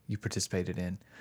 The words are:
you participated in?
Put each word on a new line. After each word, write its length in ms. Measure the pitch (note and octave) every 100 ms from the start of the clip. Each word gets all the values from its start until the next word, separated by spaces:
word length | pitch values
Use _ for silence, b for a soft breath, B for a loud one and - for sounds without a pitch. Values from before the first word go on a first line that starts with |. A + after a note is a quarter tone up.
| -
you 120 | G#2
participated 600 | - F#2+ - F#2 F2+ F2
in? 200 | F2+ - b b